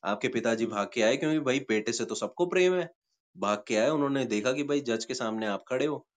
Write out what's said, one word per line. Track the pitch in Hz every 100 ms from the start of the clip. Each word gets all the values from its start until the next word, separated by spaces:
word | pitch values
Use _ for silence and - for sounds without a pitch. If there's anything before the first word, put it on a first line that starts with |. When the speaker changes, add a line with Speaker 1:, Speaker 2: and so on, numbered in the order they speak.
Speaker 1:
आपके | - 104 127
पिताजी | 123 117 113
Speaker 2:
हम्म। | 113
Speaker 1:
भाग | 107 101
के | -
आए | 110 139
क्योंकि | 156 156
भाई | 131 131
बेटे | 131 110 107
से | -
तो | 110
सबको | 107 104 - 175
प्रेम | 185 180
है, | 185 165 _ _ _ _ -
भाग | 101 104 -
के | 110
आए, | 123
उन्होंने | 156 139 139
देखा | 120 104 113
कि | 131
भाई | 143 147
जज | 127 110
के | -
सामने | 127 113 110 107
आप | 98 -
खड़े | 127 147
हो | 139 _